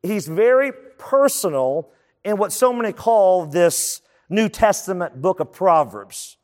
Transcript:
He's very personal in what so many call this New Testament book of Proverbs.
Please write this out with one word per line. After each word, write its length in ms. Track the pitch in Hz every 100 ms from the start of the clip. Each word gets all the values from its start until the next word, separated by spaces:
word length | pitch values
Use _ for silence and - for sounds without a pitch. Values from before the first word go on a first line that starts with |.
He's 240 | 175 208 151
very 420 | 160 226 254 277
personal 1160 | - - _ - 269 277 - 190 139 131 147 160 _ _ _
in 120 | 202 208
what 160 | 202
so 200 | - 254
many 200 | 240 226
call 540 | - - 226 190 185 156
this 540 | 160 170 - - - _ _ _
New 200 | 196 220
Testament 720 | - 220 202 - 185 170 127
book 200 | 170 170
of 100 | 156
Proverbs. 880 | - 185 165 131 104 98 - - _